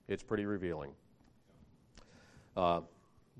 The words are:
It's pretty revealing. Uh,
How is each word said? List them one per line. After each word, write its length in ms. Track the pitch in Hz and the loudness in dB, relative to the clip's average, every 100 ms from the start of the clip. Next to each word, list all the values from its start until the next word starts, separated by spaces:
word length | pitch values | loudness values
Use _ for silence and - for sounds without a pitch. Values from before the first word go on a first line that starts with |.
| - | -6
It's 140 | 98 | -4
pretty 240 | - 107 101 | 0 0 0
revealing. 460 | 101 90 78 71 - - - - - - - - - - - - - - - - 98 | 0 0 -2 -6 -12 -20 -20 -20 -20 -20 -20 -20 -20 -20 -20 -20 -20 -20 -20 -6 2
Uh, 240 | 90 85 78 - - - - | 4 4 0 -18 -20 -20 -18